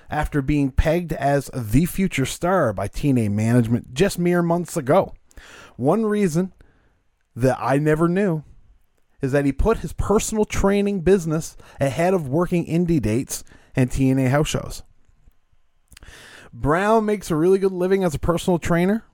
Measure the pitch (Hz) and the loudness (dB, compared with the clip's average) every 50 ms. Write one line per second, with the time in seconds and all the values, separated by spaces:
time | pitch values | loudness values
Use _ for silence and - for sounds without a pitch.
0 | - - - 147 151 - - 147 135 135 151 147 139 135 127 - - 165 151 175 | -14 -8 -6 -4 -4 -2 -2 -4 -2 0 0 0 0 -2 0 0 0 2 2 0
1 | 180 156 156 - 127 139 143 143 131 - - 131 120 104 107 131 175 170 - - | -2 -4 -6 -2 0 0 0 0 -2 -4 -8 -8 -4 0 2 2 2 2 0 -2
2 | 190 180 - - 131 - - - - 175 196 185 156 117 98 95 98 101 - - | -2 -2 -2 -2 -4 -4 -4 -4 -2 0 0 2 2 0 -2 -4 -6 -8 -6 -4
3 | - 147 135 123 110 104 101 104 110 117 117 123 117 110 120 117 - - 123 131 | 0 0 2 2 2 0 0 0 0 2 2 2 2 2 0 -2 -4 -4 -2 0
4 | 180 151 - - 175 175 175 175 170 170 170 175 175 - - 175 135 117 151 190 | 0 0 0 0 0 0 2 2 2 0 0 -2 -2 -4 -6 -6 0 2 2 2
5 | 156 - - - _ _ - - - - - - - - - - 120 139 175 220 | 2 0 -6 -18 _ _ -20 -20 -20 -20 -20 -20 -20 -18 -10 -4 0 0 2 2
6 | 226 214 208 208 202 180 143 165 185 185 - _ - _ _ _ _ _ _ _ | 2 0 0 2 0 0 0 0 -2 -4 -6 _ -20 _ _ _ _ _ _ _
7 | _ _ _ _ _ _ - 113 117 131 120 - 107 120 135 143 151 151 156 156 | _ _ _ _ _ _ -6 0 0 0 2 0 -2 0 0 0 2 2 2 2
8 | 170 170 175 190 208 196 165 156 143 - - - - - - _ _ _ _ _ | 2 0 0 0 0 0 -2 -4 -6 -10 -20 -20 -20 -20 -20 _ _ _ _ _
9 | _ _ _ - - 131 127 143 143 139 135 - - 214 226 220 - 151 - - | _ _ _ -6 -4 0 0 2 0 0 0 0 0 0 0 0 -4 -10 -8 -6
10 | - - 202 220 - - 220 214 214 - - - - 196 202 202 202 202 202 196 | -2 2 2 2 0 0 -2 -2 -2 -2 0 0 2 2 2 2 0 0 -2 0
11 | 156 170 196 202 160 165 151 165 156 - - - - - - - 143 139 113 151 | 2 2 2 2 2 -2 -4 -4 -4 -8 -14 -20 -20 -14 -6 -4 -2 -2 0 0
12 | 170 180 196 185 156 127 127 165 180 - 185 170 160 - 151 170 180 165 170 151 | 0 2 0 0 -2 -2 -2 -2 0 0 0 -2 -2 0 0 0 0 2 0 0
13 | 101 107 107 127 135 - - - - - - - _ _ - - 127 123 - - | 0 0 -2 -2 -2 -4 -10 -12 -12 -16 -20 -20 _ _ 0 0 0 0 2 0
14 | 135 131 131 135 135 127 131 147 156 - - - - - - - - - - _ | 2 2 2 2 2 2 2 0 0 0 -2 -6 -6 -8 -14 -16 -18 -20 -20 _
15 | _ _ _ _ _ - _ _ _ _ _ _ _ _ _ _ _ _ - - | _ _ _ _ _ -20 _ _ _ _ _ _ _ _ _ _ _ _ -20 -20
16 | - - - - - - - - - - - 117 113 135 151 175 196 208 226 226 | -20 -20 -20 -20 -20 -20 -20 -20 -20 -20 -12 -6 -2 0 0 2 2 4 4 2
17 | 214 214 214 202 - - 175 151 160 180 190 196 190 196 190 175 175 185 196 196 | 2 2 -2 -2 -2 -2 0 2 4 4 4 4 2 0 0 0 0 0 2 2
18 | 190 175 143 - - - 165 170 - - 180 165 - - 170 170 175 190 208 226 | 0 0 -2 -2 0 0 0 0 0 0 0 0 0 0 0 2 2 2 0 -2
19 | - _ | -4 _